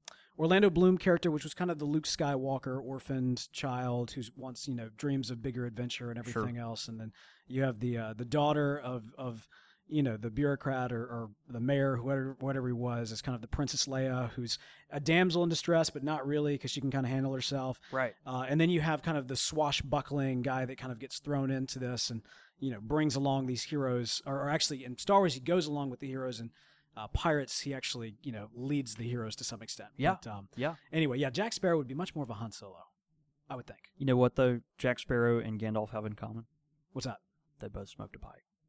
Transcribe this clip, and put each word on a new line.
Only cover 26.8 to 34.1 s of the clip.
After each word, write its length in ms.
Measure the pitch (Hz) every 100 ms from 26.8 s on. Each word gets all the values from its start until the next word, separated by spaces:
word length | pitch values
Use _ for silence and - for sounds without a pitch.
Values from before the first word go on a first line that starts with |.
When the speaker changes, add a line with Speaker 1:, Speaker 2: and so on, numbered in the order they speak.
| _ -
Speaker 1:
uh, 100 | 107
Pirates, 520 | - 175 151 135 -
he 120 | 143
actually, 440 | 135 - 127 113 104
you 80 | 143
know, 160 | 110 107
leads 420 | 120 131 147 123 110
the 80 |
heroes 320 | 117 120 110 -
to 80 |
some 180 | - 110
extent. 280 | 107 - 104 -
Speaker 2:
Yeah. 200 | 147 185
Speaker 1:
But, 60 | 113
um, 160 | 101 98 -
Speaker 2:
Yeah. 180 | 139 160 _
Speaker 1:
anyway, 260 | 160 156 123
yeah, 120 | 139
Jack 220 | 123 220
Sparrow 240 | - 185 165
would 100 | 127
be 80 |
much 200 | 135 185 156
more 80 |
of 60 | 127
a 40 |
Han 160 | 107 113
Solo, 360 | - 104 85 - _ _ _ _ _ _
I 60 |
would 120 | 131 -
think. 240 | - - -
Speaker 2:
You 80 |
know 100 | 135